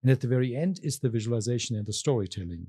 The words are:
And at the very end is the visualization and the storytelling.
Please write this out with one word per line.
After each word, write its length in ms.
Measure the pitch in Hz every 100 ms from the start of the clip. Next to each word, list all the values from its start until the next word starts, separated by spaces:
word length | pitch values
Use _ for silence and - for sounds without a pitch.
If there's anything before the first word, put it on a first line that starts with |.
And 80 | 127
at 100 | 131
the 80 | 120
very 260 | 127 127
end 260 | 123 170 185
is 160 | - 135
the 100 | 131
visualization 680 | 113 110 120 107 123 - 110
and 100 | 104
the 60 |
storytelling. 760 | 104 - 131 95 - 87 85